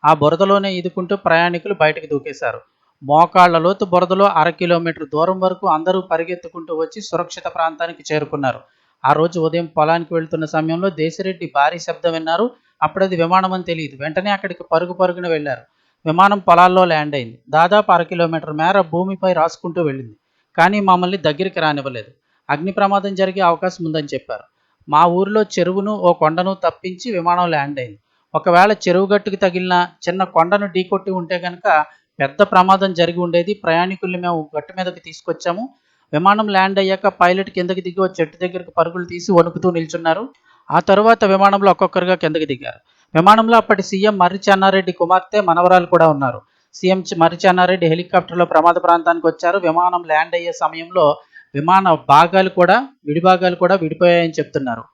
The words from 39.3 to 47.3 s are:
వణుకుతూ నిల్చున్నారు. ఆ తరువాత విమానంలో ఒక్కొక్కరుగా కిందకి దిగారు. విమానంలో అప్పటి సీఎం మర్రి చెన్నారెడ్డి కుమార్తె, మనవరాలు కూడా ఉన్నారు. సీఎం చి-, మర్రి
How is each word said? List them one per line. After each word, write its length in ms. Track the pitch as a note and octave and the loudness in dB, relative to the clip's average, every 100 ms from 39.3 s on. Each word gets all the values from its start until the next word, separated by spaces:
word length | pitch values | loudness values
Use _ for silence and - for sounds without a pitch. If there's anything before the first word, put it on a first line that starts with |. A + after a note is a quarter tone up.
వణుకుతూ 400 | F3 E3+ E3+ F#3 | 2 2 0 -2
నిల్చున్నారు. 580 | E3+ D#3+ E3 E3 E3 B3+ _ _ _ _ | -2 -6 -4 -2 -2 -6 _ _ _ _
ఆ 80 | D#3 | -2
తరువాత 440 | F#3+ G3 A3 A3+ | 2 4 4 4
విమానంలో 480 | G#3 F#3+ G3+ G3+ G3 | 2 4 2 4 2
ఒక్కొక్కరుగా 440 | F3+ F#3+ F#3+ F3+ F3+ | 2 0 0 -2 -2
కిందకి 300 | D#3+ D#3 D3+ | -2 -4 -4
దిగారు. 340 | B2+ B2+ - _ _ _ D#3+ | -6 -8 -16 _ _ _ 2
విమానంలో 420 | F#3 A3 A3+ A#3 | 6 6 6 2
అప్పటి 240 | A#3 G3+ | 4 -2
సీఎం 360 | F#3+ F#3+ G#3 G3+ | -2 0 0 2
మర్రి 220 | F3 F#3+ G3+ | 0 0 0
చెన్నారెడ్డి 420 | F#3+ G3 F#3+ F#3 | 4 4 2 -2
కుమార్తె, 500 | F3+ F3 F#3 F3+ G#3 | -4 0 0 2 -2
మనవరాలు 440 | F#3+ E3+ F3+ F#3 F3 | 0 2 6 4 4
కూడా 220 | F3 D#3+ | 4 4
ఉన్నారు. 340 | C#3+ C3+ G#2+ _ _ _ | 2 -4 -6 _ _ _
సీఎం 260 | - F#3 F#3 | -6 -2 -2
చి-, 200 | F3+ F3 | -4 0
మర్రి 180 | E3 | 0